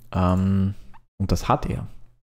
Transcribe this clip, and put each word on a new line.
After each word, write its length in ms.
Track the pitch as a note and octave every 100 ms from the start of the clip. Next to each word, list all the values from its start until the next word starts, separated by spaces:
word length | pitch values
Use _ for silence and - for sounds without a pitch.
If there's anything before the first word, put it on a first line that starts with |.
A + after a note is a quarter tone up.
| -
Ähm, 600 | F#2 F#2 F#2 F#2+ G2 F#2+ G2+ - - _ -
und 140 | F#2+
das 160 | F#2 -
hat 160 | B2 -
er. 220 | - G#2+ - - _